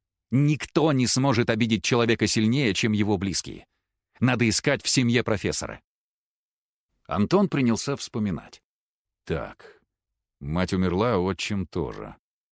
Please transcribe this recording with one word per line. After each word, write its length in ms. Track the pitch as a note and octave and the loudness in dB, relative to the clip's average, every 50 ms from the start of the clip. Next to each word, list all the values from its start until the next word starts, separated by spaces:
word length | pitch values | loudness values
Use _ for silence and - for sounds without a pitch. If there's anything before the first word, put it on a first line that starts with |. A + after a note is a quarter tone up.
| _ _ _ _ _ - | _ _ _ _ _ -2
"Никто 600 | - C3+ C#3+ D3 D3+ - - - - E3 D3 D#3+ | 0 2 2 2 0 0 -2 -2 0 2 2 4
не 140 | C#3+ C3 B2 A2 | 4 2 2 2
сможет 420 | - C3 C3 C#3 B2+ A2 A#2 - | 2 2 2 2 2 2 2 2
обидеть 340 | A#2 A2 A#2+ A2 A2+ G2 - | 2 0 2 2 0 0 0
человека 440 | - B2+ A#2+ A#2 A#2 A2+ - A2 G2+ | 2 2 2 4 4 2 2 2 0
сильнее, 460 | - A#2 G#2+ G#2+ A#2+ C#3+ C#3+ A2 F#2 | 2 2 2 2 2 2 2 0 0
чем 180 | - - A#2 | 0 0 0
его 260 | G#2+ G#2 G#2+ G2+ G#2+ F2+ | 2 2 2 2 0 0
близкие. 500 | F#2+ G2 E2 - - - - - - _ _ _ _ _ _ _ _ _ _ - | -2 -2 -4 -4 -6 -8 -12 -16 -18 _ _ _ _ _ _ _ _ _ _ -2
Надо 280 | - C3 B2+ A2+ A#2+ A2+ | 0 0 2 2 2 2
искать 360 | G2+ - - D3+ C#3 - - | 2 2 0 0 -2 -2 -2
в 60 | - | -2
семье 340 | - C#3 B2+ A#2 A#2 A#2+ G#2+ | 0 2 2 2 2 2 2
профессора". 580 | - A2 G2 - F#2+ - - - - - - _ _ _ _ _ _ _ _ _ _ _ _ _ _ _ _ _ _ _ _ _ _ _ _ _ | 0 -2 -2 -2 -2 -4 -4 -6 -8 -10 -14 _ _ _ _ _ _ _ _ _ _ _ _ _ _ _ _ _ _ _ _ _ _ _ _ _
Антон 440 | - - F#2 G#2 - - G3 G3+ E3+ | -6 -2 -2 0 2 2 2 2 2
принялся 460 | - D3 C3 A#2 A2+ F#2+ - - C#3 | 0 0 0 0 0 0 -2 -6 -6
вспоминать. 680 | - - - - A#2 G#2+ G2+ E2+ C#2 - - - - _ _ _ _ _ _ _ _ _ _ _ _ _ | -6 -8 -8 -6 -4 -4 -4 -4 -6 -8 -14 -20 -20 _ _ _ _ _ _ _ _ _ _ _ _ _
"Так, 560 | - E2 D2+ A1+ - - - - - - _ _ _ _ _ _ _ _ _ _ _ _ - | -6 -6 -6 -6 -10 -14 -18 -20 -20 -20 _ _ _ _ _ _ _ _ _ _ _ _ -14
мать 340 | C#2+ C#2+ D#2 F2+ F#2 - G2 | -8 -4 -2 -2 -2 0 0
умерла, 440 | F#2 F#2 F2+ E2+ F#2+ A2 B2 A2+ F#2 | 0 0 0 0 0 0 0 0 0
отчим 500 | F2+ F#2+ F#2+ - - - G#2+ G2 F2+ - | 0 -2 -4 -4 -6 -6 -4 -6 -6 -6
тоже. 480 | - F2+ D2+ B1 G#1+ G#1 G#1+ G1+ - - _ _ _ _ _ _ | -6 -6 -6 -6 -8 -10 -14 -14 -16 -20 _ _ _ _ _ _